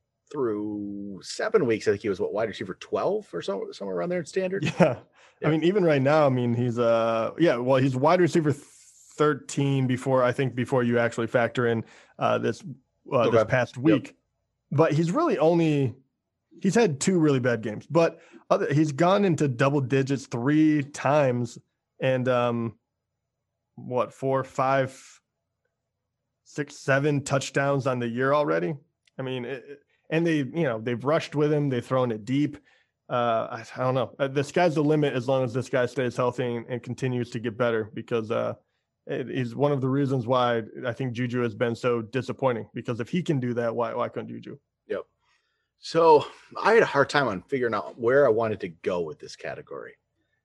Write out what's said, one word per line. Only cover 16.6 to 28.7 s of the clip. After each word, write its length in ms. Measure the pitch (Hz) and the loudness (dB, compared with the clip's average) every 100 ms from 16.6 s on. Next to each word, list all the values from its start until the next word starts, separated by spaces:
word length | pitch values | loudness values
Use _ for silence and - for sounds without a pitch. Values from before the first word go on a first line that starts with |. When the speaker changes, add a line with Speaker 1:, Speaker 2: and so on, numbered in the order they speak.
Speaker 2:
he's 120 | 196 | 0
had 260 | 196 220 135 | 2 2 0
two 200 | - 185 | 0 2
really 200 | 156 135 | 4 2
bad 220 | 123 117 | 2 -2
games. 240 | 110 107 - | -4 -10 -2
But 340 | 151 165 - - - _ | 2 2 -2 -20 -20 _
other, 240 | 190 185 | 0 2
he's 180 | 143 156 | 2 0
gone 320 | 135 170 202 | 2 2 4
into 240 | 202 151 151 | 4 2 0
double 340 | 117 139 143 | 2 2 2
digits 440 | 123 135 135 139 - | 0 0 0 -4 -4
three 560 | 120 123 151 156 151 | -4 0 4 4 2
times 800 | 143 - 131 151 135 123 120 - _ _ _ _ | -2 -4 2 4 2 0 -4 -8 _ _ _ _
and, 280 | 131 131 123 | -2 0 2
um, 520 | 123 120 117 117 - _ _ _ _ _ _ _ _ _ - | 2 0 -2 -6 -8 _ _ _ _ _ _ _ _ _ -20
what, 380 | 123 123 107 | -6 -2 -2
four, 300 | - 135 135 | -4 -2 -2
five, 760 | 131 - 135 135 131 - - - _ _ _ _ _ _ _ _ _ _ _ _ | -2 -2 2 2 0 -6 -20 -20 _ _ _ _ _ _ _ _ _ _ _ _
six, 320 | _ - 143 - | _ -10 -10 -8
seven 460 | - 135 147 143 | 0 2 2 0
touchdowns 640 | 139 139 - 147 139 139 127 | 0 -2 -2 -2 0 0 0
on 120 | 127 | -2
the 80 | 120 | -4
year 260 | 117 135 | -2 0
already. 420 | 147 147 165 175 | 2 2 0 -2